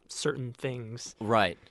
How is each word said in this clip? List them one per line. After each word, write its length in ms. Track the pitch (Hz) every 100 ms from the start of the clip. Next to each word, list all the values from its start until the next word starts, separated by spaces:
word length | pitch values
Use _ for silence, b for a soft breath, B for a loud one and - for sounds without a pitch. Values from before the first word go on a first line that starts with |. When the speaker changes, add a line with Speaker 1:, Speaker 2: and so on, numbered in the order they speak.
| _
Speaker 1:
certain 440 | - 151 135 123
things. 600 | 117 131 123 113 117 - -
Speaker 2:
Right. 380 | 107 110 92 - -